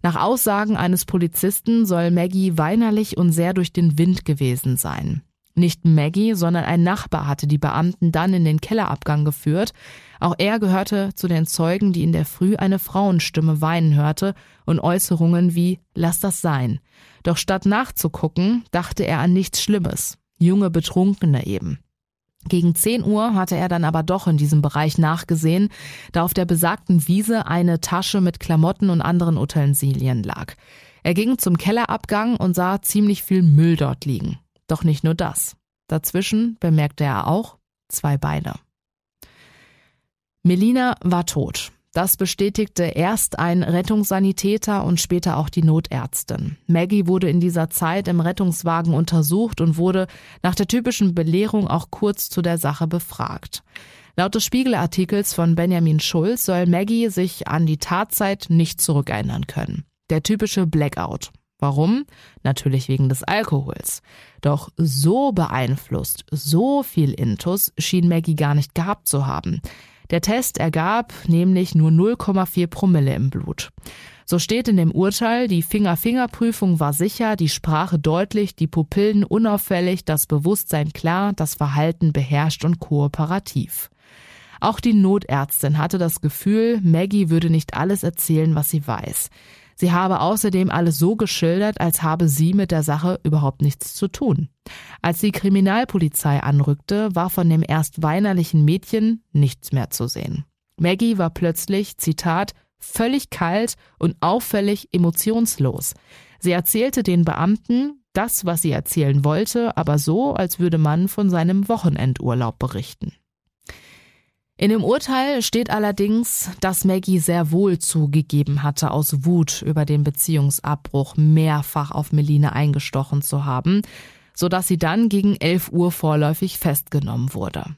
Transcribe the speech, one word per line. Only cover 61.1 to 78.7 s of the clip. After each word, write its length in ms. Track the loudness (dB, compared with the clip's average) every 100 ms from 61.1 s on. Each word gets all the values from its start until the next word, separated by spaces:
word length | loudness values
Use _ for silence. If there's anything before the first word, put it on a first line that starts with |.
| -8 -12 _ _ _
Warum? 460 | -2 2 2 2 -2 -16 -20 -6
Natürlich 480 | -4 -2 0 -2 -2
wegen 180 | 0 2
des 160 | 0
Alkohols. 800 | -2 -2 0 -2 -2 -8 -10 -10 _ -20 -20 -4
Doch 280 | -2 -2 -6 -2
so 560 | 0 2 2 4 2
beeinflusst, 920 | 0 -2 -2 -2 -4 -4 -6 -4 -10 -8
so 520 | -8 0 2 2 0
viel 320 | 0 0 0
Intus 580 | 0 -2 -2 -4 -4 -4 -4
schien 320 | -2 2 2
Maggie 260 | 2 0 0
gar 200 | 2 0
nicht 200 | 0 -4
gehabt 320 | -4 -4 -2
zu 200 | -2 -2
haben. 340 | -4 -6 -6 -8 -16 -20 _ -4
Der 100 | -2
Test 380 | 0 -2 -2 -2
ergab 560 | -2 0 0 -2 -4 -8 0
nämlich 460 | 2 4 2 2
nur 160 | 2 4
null 280 | 6 4 0
Komma 280 | 0 0 0
vier 220 | -2 -2
Promille 480 | 0 2 4 2 0
im 140 | -2
Blut. 400 | -4 -8 -10 -12 -16 -20 -20 -20 -20 -2
So 120 | -2
steht 300 | 0 -2 2
in 80 | 2
dem 160 | 2
Urteil, 560 | 2 0 0 0 0 0
die 140 | 0
Finger-Finger-Prüfung 1200 | 0 0 0 0 0 0 -2 -2 -2 0 0 2
war 100 | 0
sicher, 460 | 0 -2 -2 -2 0
die 100 | -2
Sprache 500 | -2 -2 -2 0 0
deutlich, 600 | 0 0 0 -2 -2 -2
die 100 |
Pupillen 560 | -2